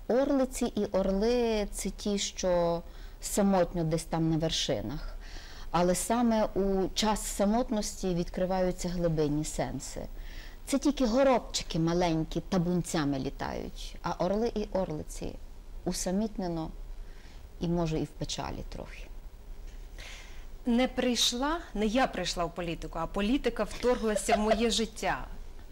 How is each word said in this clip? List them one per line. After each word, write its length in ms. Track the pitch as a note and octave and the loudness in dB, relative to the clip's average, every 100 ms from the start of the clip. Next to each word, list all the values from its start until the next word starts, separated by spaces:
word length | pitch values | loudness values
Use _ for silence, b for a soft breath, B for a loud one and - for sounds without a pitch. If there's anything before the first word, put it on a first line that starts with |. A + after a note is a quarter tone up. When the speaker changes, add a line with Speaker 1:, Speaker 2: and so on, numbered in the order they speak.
| - | 0
Speaker 1:
орлиці 560 | A#3 C#4 C#4 C4 - | 2 4 4 2 0
і 200 | A#3+ G#3+ | 0 0
орли — 840 | G3+ F#3+ F#3+ G3 A3+ B3 A#3 G#3+ G3+ | 0 2 2 4 4 4 4 2 0
це 180 | - G3 | -2 -4
ті, 280 | - G#3 G3+ | -4 -2 0
що 640 | - - F#3 F3 E3+ E3+ - B B B | -2 0 2 4 4 2 -4 B B B
самотньо 640 | - - G3 F#3+ F3 F3 | -2 2 6 6 4 2
десь 200 | D#3+ E3 | 2 0
там 260 | - E3 D#3+ | 0 2 4
на 60 | D#3 | 4
вершинах. 800 | D#3+ - - A2 G#2 D3+ - - B B B B B | 2 0 0 0 -2 -4 -6 -8 B B B B B
Але 240 | E3 F3+ | 2 4
саме 500 | F3+ - A#3 A#3+ A3 | 4 2 4 4 4
у 440 | G#3 F#3 G3 F#3+ F3 | 2 2 2 2 0
час 320 | - G#3+ G#3 - | 0 0 0 -2
самотності 880 | - G3+ A3+ C4 G#3+ G#3 - F#3+ | 2 4 4 2 0 -2 -4 -2
відкриваються 720 | F3 F3 - F3+ F#3+ F#3 F3+ F3 | 0 0 -2 0 2 2 0 -2
глибинні 560 | F3 E3+ D#3 D3 D3+ | 0 2 4 2 2
сенси. 560 | D#3 - B2+ B2+ - - - B B B B B - | 0 -2 -4 -4 -8 -8 -8 B B B B B -2
Це 120 | C#4 | 0
тільки 280 | D4 C4+ B3 | 2 2 4
горобчики 720 | B3 C4+ A#3 - - - E3 | 6 6 6 2 -4 -2 0
маленькі 640 | E3 F3 F3+ D#3+ D#3+ E3+ | 2 4 4 2 0 -4
табунцями 760 | - F#3+ E3+ F3+ - E3+ C#3+ C#3 | 0 2 4 2 2 0 0 0
літають, 800 | C3 - C#3 A#2+ - - - - | -2 -4 -4 -4 -6 -8 -10 -8
а 220 | E3+ - | -6 0
орли 280 | F3+ G#3 A#3 | 0 2 0
і 100 | G#3+ G#3 | 0 -2
орлиці 600 | F#3+ F3+ D#3 - - - - - - - - | -2 -2 -4 -6 -8 -8 -8 -12 -14 -12 -6
усамітнено 840 | - F3+ F3+ F#3+ A3 - F3+ E3 D#3+ - - B B B B B B - | -4 -2 0 0 0 -2 -2 -2 -4 -8 -10 B B B B B B -6
і, 80 | E3+ | 0
може, 300 | F3 D#3+ D#3 | 0 2 0
і 60 | |
в 40 | D3 | -2
печалі 560 | - D#3+ - C#3 - - | -4 -6 -4 -6 -6 -8
трохи. 380 | - - - - - - - - - - - - - B B B B B - B3 | -10 -10 -12 -12 -12 -12 -14 -12 -12 -10 -12 -12 -12 B B B B B -4 2
Speaker 2:
Не 220 | A#3+ B3+ | 4 4
прийшла, 680 | B3+ B3+ A3+ - A#3+ C#4+ E4+ - | 2 0 2 0 0 0 -2 -4
не 120 | G3+ G#3+ | 0 2
я 200 | B3 C4 | 4 2
прийшла 380 | - F3 F#3 | 0 -4 -2
в 100 | E3 | -2
політику, 440 | F3+ E3+ D#3+ D#3+ E3 | -2 -4 -4 -6 -6
а 80 | E3 | -4
політика 580 | G3 G#3 C#4 B3 A3+ | 0 2 2 2 0
вторглася 720 | G3+ - A#3+ A3+ A3 G#3 - G#3 | -2 0 2 2 2 0 2 4
в 20 | |
моє 320 | G#3+ G#3+ A#3 | 4 4 4
життя. 560 | A3+ G#3+ - F#3 C3+ - - - - - | 2 0 -2 -2 -2 -4 -10 -10 -12 -12